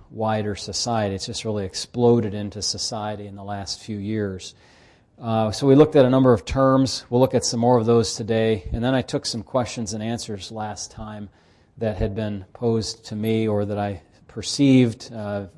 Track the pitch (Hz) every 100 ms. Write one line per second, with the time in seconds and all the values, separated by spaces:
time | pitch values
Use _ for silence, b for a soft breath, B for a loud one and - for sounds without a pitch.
0 | - 107 110 110 107 98 - 95 - 113
1 | 104 95 - 110 113 107 95 - - 120
2 | 120 120 110 104 104 101 92 104 - 110
3 | 104 101 104 101 98 101 95 - - 104
4 | 101 110 101 92 - - b b b b
5 | b _ 120 113 110 104 139 135 151 147
6 | 127 131 131 113 - 135 135 131 131 -
7 | - 123 131 127 - 120 120 123 110 117
8 | 110 - 110 113 113 107 - 117 120 131
9 | 120 - - 117 - 131 123 - 107 110
10 | 110 117 - 101 - 110 107 101 - -
11 | 107 107 101 _ b b b - 113 104
12 | 110 101 107 101 95 - 120 113 107 -
13 | - 107 110 110 110 104 101 104 104 95
14 | - _ _ 117 - - 139 131 120 110
15 | - 113 104 101 98